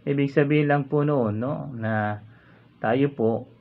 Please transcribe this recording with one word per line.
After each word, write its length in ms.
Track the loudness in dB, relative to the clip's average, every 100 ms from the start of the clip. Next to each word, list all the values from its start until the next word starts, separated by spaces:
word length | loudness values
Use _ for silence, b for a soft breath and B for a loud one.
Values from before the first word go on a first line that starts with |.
Ibig 320 | -2 0 2
sabihin 400 | 2 4 2 2
lang 160 | 0 0
po 160 | 0
noon, 400 | 0 0 0 -2
no, 240 | -4 -6 -8 -6
na 480 | -2 -2 -2 -4 -10 b b b b _
tayo 320 | -2 2 0
po 320 | 2 0 0 -6 -20